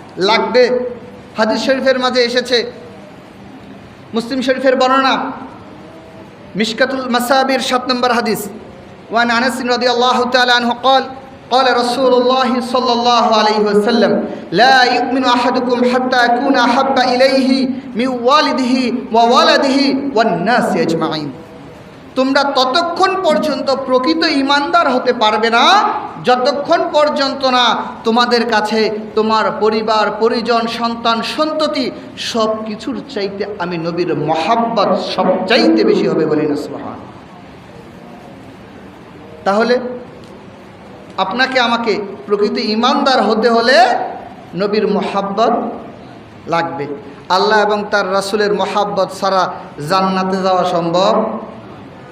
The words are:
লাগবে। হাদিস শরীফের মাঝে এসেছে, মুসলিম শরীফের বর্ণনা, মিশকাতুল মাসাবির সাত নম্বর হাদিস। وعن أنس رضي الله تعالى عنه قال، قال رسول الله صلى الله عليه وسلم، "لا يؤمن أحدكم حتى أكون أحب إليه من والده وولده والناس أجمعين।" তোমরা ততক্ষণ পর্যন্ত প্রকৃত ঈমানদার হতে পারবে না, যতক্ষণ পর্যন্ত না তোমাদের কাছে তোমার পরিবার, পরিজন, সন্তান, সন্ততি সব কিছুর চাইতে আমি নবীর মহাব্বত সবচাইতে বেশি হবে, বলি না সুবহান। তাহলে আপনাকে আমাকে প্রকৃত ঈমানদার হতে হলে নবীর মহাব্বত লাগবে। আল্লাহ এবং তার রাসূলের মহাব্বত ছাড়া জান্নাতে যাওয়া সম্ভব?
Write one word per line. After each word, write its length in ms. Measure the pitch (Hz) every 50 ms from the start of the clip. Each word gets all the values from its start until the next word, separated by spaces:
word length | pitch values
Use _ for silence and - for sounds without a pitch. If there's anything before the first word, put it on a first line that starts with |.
| - - - 165
লাগবে। 600 | 175 196 220 220 196 196 202 247 247 226 247 247 247 - - - - - - - - - - -
হাদিস 280 | 220 214 220 233 -
শরীফের 340 | 277 269 262 233 269 262 254
মাঝে 220 | 254 254 233 254 240
এসেছে, 480 | 240 240 254 247 - 254 233 202 - - - - - - - - - - - - - - - - - - - - - - - - - - - - - -
মুসলিম 280 | 226 226 233 269 262
শরীফের 340 | 233 262 262 262 269 269 254
বর্ণনা, 560 | 240 247 254 269 269 269 262 - - - - - - - - - - - - - - - - - - - - - - - - - - - - -
মিশকাতুল 540 | 175 226 226 - - 262 254 269 269 254 254
মাসাবির 500 | 233 247 233 - 277 269 262 254 269 254
সাত 320 | - - 254 254 254 -
নম্বর 200 | 254 247 240 247
হাদিস। 380 | 240 226 226 220 208 - - - - - - - - - - - - - - -
وعن 200 | 196 226 233 233
أنس 300 | 233 226 247 262 233 233
رضي 280 | 233 240 247 233 247 247
الله 380 | 240 240 247 254 247 247 247 240
تعالى 220 | 247 254 247 247
عنه 180 | 247 240 240 240 240 - -
قال، 200 | 254 269 262 247 - - - - - - - - -
قال 260 | 233 254 240 247 240 240
رسول 360 | 247 247 - 277 269 254 247
الله 480 | 240 247 247 254 262 262 233 247 254
صلى 300 | 240 - - 254 247 254 240
الله 320 | 233 233 240 240 233 214 214 220
عليه 240 | 214 214 214 214 214
وسلم، 640 | 208 208 202 208 202 - 233 233 208 185 - - - - - - - -
"لا 320 | 165 175 233 262 262 262 247
يؤمن 400 | 240 247 240 247 247 247 269 262
أحدكم 540 | 247 240 247 247 262 240 262 247 240 247 233 240 240 247
حتى 240 | 254 247 254 262 247 240
أكون 300 | 240 240 240 277 277 269
أحب 440 | 254 240 240 240 269 269 262 262 262
إليه 680 | 247 254 247 247 262 269 269 269 247 262 269 269 - - - - - - -
من 120 | 196 247 262
والده 680 | 254 240 233 247 277 302 302 277 254 - 262 233 262 269 254 233 - - - - 214
وولده 640 | 226 233 233 - 285 330 - - - 294 269 262 277 277 277 269 262 - - -
والناس 600 | 214 202 - 180 165 175 202 247 233 226 208 190 175
أجمعين।" 640 | 165 160 165 160 160 151 156 156 147 143 127 - - - - - - - - - - - - - - - -
তোমরা 280 | 262 262 269 269 285 277
ততক্ষণ 800 | 277 - 254 254 254 254 349 339 - - - 370 370 370 359 370
পর্যন্ত 520 | 320 302 - - 302 277 254 - 269 269
প্রকৃত 500 | - - 254 254 254 - 320 320 320 339
ঈমানদার 640 | 320 302 277 269 269 285 285 294 339 349 339 330 285
হতে 220 | 247 254 - 247 240
পারবে 360 | 240 233 214 214 220 220 233
না, 400 | 220 233 269 320 370 415 - - - - - - - - 156
যতক্ষণ 680 | 226 247 247 254 285 277 285 277 - 330 359 349 330 -
পর্যন্ত 520 | 302 302 294 233 247 277 269 262 269 262
না 300 | 262 247 247 247 233 202 - - - - - -
তোমাদের 460 | 226 226 247 240 233 233 240 226 233
কাছে 500 | 226 214 208 - 226 220 220 196 - 214 214 - -
তোমার 300 | 214 220 220 220 220 208 190 175 -
পরিবার, 520 | 202 220 220 220 220 226 220 214 208 202 196 -
পরিজন, 480 | 220 233 247 247 220 233 240 233 233 -
সন্তান, 540 | - - 240 233 233 233 - 233 226 220
সন্ততি 680 | 208 - - - 311 311 311 311 302 294 302 294 254 214 - - - - - -
সব 480 | - - - 233 220 220 220 220 226
কিছুর 360 | 220 214 208 - - 254 208 - -
চাইতে 360 | - 214 196 196 196 - 208 - - -
আমি 180 | 175 175 180 170
নবীর 380 | 160 170 170 165 180 160 156
মহাব্বত 840 | 147 143 151 156 165 165 - - 240 233 226 - 214 185 - 196 196 - - -
সবচাইতে 680 | - 185 185 185 185 - - 226 - - - - - 202
বেশি 240 | - 196 185 - -
হবে, 180 | 156 156 156
বলি 220 | 151 151 151 151 143
না 80 | 143
সুবহান। 440 | 139 - - 135 117 113 113 113 117 - - - - - - - - - - - - - - - - - - - - - - - - - - - - - - - - - - - - - - - - - - - - - - - - -
তাহলে 360 | 190 196 214 233 240 247 254 247 - - - - - - - - - - - - - - - - - - - - - - - - - - -
আপনাকে 420 | 190 208 226 240 262 262 254 254
আমাকে 420 | 240 233 233 233 233 226 202 - 208 196 - - -
প্রকৃত 320 | - 208 196 208 233 240 254
ঈমানদার 640 | 233 214 214 220 240 254 285 285 277 262 262 240 214
হতে 260 | 202 226 214 208 240
হলে 360 | 233 233 233 247 262 320 359 247 233 - - - - - - - - - - - -
নবীর 320 | 165 196 208 208 214 196 185
মহাব্বত 680 | 190 190 190 - - 196 196 196 190 214 226 - - - - - - - - - - - - - - - - - - - - -
লাগবে। 400 | 160 170 165 - 135 139 143 143 143 - - - - - - -
আল্লাহ 320 | 175 190 196 208 220 214
এবং 220 | 208 208 214 208 202 202
তার 220 | - 202 196 185 190
রাসূলের 400 | 196 196 - - 214 208 202 202
মহাব্বত 560 | 185 190 - - 208 202 175 170 185 190 180 - -
ছাড়া 340 | 202 190 190 190 180 - - - - - - - 147 151
জান্নাতে 540 | 185 190 190 190 190 190 185 185 190 190 185
যাওয়া 200 | 190 185 180 175
সম্ভব? 760 | 160 - 170 170 170 165 175 190 208 226 240 240 - - - - - - - - - - - - - - - - -